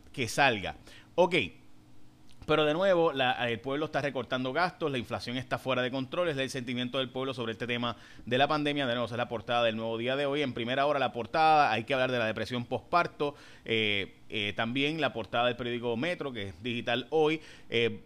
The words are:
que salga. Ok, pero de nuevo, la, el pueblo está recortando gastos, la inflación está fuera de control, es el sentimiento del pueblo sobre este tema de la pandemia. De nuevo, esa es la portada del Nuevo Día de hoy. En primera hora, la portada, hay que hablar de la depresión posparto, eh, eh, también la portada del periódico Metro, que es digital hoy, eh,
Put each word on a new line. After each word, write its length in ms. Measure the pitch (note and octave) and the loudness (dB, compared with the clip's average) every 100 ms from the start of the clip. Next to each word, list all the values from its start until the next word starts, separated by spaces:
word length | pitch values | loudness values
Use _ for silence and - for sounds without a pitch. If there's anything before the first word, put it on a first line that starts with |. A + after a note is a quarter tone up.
| - | -14
que 140 | - A2+ | -6 -4
salga. 500 | - C#3 G#2+ E2+ - - - - - | 4 4 4 -4 -8 -16 -20 -4 2
Ok, 180 | F3 F3 F#2 - - - - - - - - - - | 4 4 -2 -8 -20 -20 -20 -18 -18 -20 -20 -14 0
pero 200 | D#3 D3+ | 4 4
de 80 | |
nuevo, 380 | D#3 G3 F3 D#3+ | 4 4 6 4
la, 200 | C3+ B2+ - A#2+ | 4 2 2 0
el 100 | A2+ | -2
pueblo 280 | C3 C#3 D#3 | -2 -2 -2
está 140 | D3 | -2
recortando 520 | C#3 C3+ A2 B2+ C3 | -2 -2 -4 -2 -2
gastos, 400 | C#3 F3+ - D#3+ | 0 0 0 -2
la 60 | C3+ | -2
inflación 400 | G#2 G#2+ A#2+ B2 | -4 -6 -4 -6
está 200 | - B2+ | -4 -4
fuera 240 | B2+ B2+ | 0 0
de 80 | B2+ | 0
control, 380 | C3+ B2+ E3 F3 | -2 -4 -2 0
es 80 | C3+ | 0
el 140 | C3+ | -2
sentimiento 480 | C3+ A#2+ B2 B2 C3+ | -4 -4 -4 -2 -2
del 100 | C3 | -4
pueblo 260 | B2+ C3 | -4 -4
sobre 180 | B2+ A2+ | -4 -6
este 140 | A2 A#2+ | -4 -4
tema 300 | A#2+ A#2+ A2+ - - | -2 -2 -4 -14 -16
de 140 | - B2+ | -2 4
la 80 | C#3+ | 4
pandemia. 400 | D3+ D3 D3 C3+ | 4 0 0 0
De 60 | |
nuevo, 140 | A#2+ A2+ | 0 -2
esa 80 | |
es 40 | A2+ | -2
la 100 | A#2+ | -4
portada 360 | A2+ - A#2+ | -4 0 2
del 120 | A#2 A2 | 2 2
Nuevo 220 | A2+ A2+ | -4 -2
Día 160 | A#2+ | -2
de 120 | C#3 C#3+ | 0 0
hoy. 160 | C#3+ | 0
En 100 | C#3 | -2
primera 340 | A#2+ A#2 C3 C#3+ | -2 -2 2 2
hora, 140 | C#3+ | 2
la 100 | B2 | 0
portada, 640 | A#2+ A2+ D#3+ D#3 D#3 C3+ | -2 -2 4 6 6 6
hay 100 | A2 | 2
que 100 | A2+ | 0
hablar 180 | C3 B2+ | 0 2
de 60 | B2 | 2
la 80 | A2 | 0
depresión 400 | A2 G#2+ B2 A#2+ | 0 -2 -4 -4
posparto, 680 | A#2+ - F3 E3 - D3 - - - | -6 2 2 2 -2 -4 -4 -18 -16
eh, 540 | - A2 G#2+ G2+ F2+ - - | -2 0 2 0 -4 -10 -10
eh, 240 | G#2+ G#2 G2+ | -4 -4 -2
también 440 | A2+ C3 C#3+ D#3+ | -2 0 -2 0
la 120 | C3+ | -2
portada 340 | A2+ G2+ A#2+ B2 | -4 -4 0 0
del 100 | A#2+ | 0
periódico 400 | B2 A#2+ A#2+ A#2 | -4 -4 -2 -2
Metro, 360 | D#3+ F3 C#3+ | -2 -4 -6
que 160 | A#2 G2 | -6 -8
es 140 | F2 | -8
digital 440 | A#2+ A#2+ B2 A#2+ B2+ | -6 -4 -2 -2 0
hoy, 300 | D#3+ D3+ D#3 - - - | 2 2 0 -6 -20 -4
eh, 300 | A#2 A#2 G#2+ | 0 0 -2